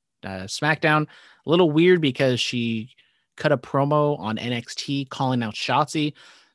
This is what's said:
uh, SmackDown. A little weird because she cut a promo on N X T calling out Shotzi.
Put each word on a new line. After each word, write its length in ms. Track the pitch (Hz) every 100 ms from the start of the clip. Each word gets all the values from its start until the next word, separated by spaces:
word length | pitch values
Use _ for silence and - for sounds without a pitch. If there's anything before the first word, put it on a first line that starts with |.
| _ _
uh, 220 | 95 95
SmackDown. 640 | 98 - 151 151 156 151 151 - - _
A 60 | 135
little 200 | 175 170
weird 300 | 151 180 180
because 360 | 147 127 135 120
she 520 | - 123 117 113 117 _ _ _ _ -
cut 140 | 151
a 40 | 135
promo 640 | - 139 143 151 147 147
on 180 | 104 110
N 160 | 120
X 220 | 120 -
T 320 | - - 139 135
calling 360 | - 135 123
out 120 | 113
Shotzi. 580 | - - 131 147 156 151 - - - _